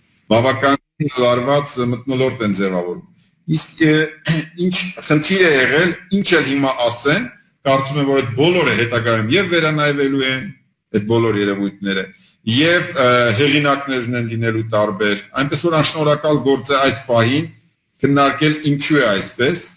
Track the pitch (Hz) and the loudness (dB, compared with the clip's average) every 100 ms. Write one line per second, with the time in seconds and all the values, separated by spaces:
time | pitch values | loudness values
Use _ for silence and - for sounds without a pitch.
0 | _ _ _ 110 127 123 139 139 - - | _ _ _ 2 2 2 2 0 -2 -8
1 | 147 - 123 123 127 143 143 - 120 120 | -4 2 2 2 2 0 0 -4 -4 -4
2 | - 127 131 120 107 95 98 92 87 87 | -4 -2 -2 0 -2 0 -2 -2 -4 -8
3 | - _ _ _ - 160 - - 156 156 | -14 _ _ _ -4 -4 -4 0 2 2
4 | 156 - - 160 - 175 180 180 180 - | 0 -4 -4 -2 -4 -4 -2 -2 -4 -8
5 | - 151 151 190 180 143 127 143 180 165 | -2 0 2 2 4 4 2 2 0 -2
6 | - 196 196 170 135 139 135 131 120 110 | -4 -2 2 2 2 0 -2 0 -2 -2
7 | 139 170 247 - _ _ 139 135 135 147 | -2 -2 -4 -12 _ _ 0 0 0 -2
8 | 139 139 117 110 160 180 147 104 117 120 | 0 0 0 0 2 2 2 0 0 -2
9 | 113 113 107 165 190 170 160 151 147 143 | 0 0 0 0 0 0 0 0 0 0
10 | 139 139 131 131 104 - _ _ _ 110 | 0 0 -2 -4 -8 -14 _ _ _ -6
11 | 104 117 113 101 101 98 101 - 101 95 | 0 0 2 0 0 -2 -4 -6 -6 -4
12 | 92 - _ _ - 117 160 175 - - | -6 -12 _ _ -2 0 2 2 0 0
13 | 127 123 120 107 147 147 143 139 - 131 | 2 4 2 2 2 2 2 0 -2 -4
14 | 117 123 117 113 113 110 110 110 107 98 | -4 -4 -4 -4 -2 -2 -2 0 -2 0
15 | 107 101 - 127 139 147 170 160 143 160 | -2 -2 -6 -6 -4 -2 0 0 0 0
16 | 151 147 156 147 127 135 - 139 135 113 | 0 0 0 0 0 0 0 0 0 -2
17 | - 117 113 139 165 - _ _ _ _ | 0 2 2 0 -4 -10 _ _ _ _
18 | 139 139 139 135 151 151 147 143 - 151 | 0 2 2 2 0 0 -2 -2 2 2
19 | 120 98 92 - 127 175 - | 2 0 -4 -2 -2 -2 -8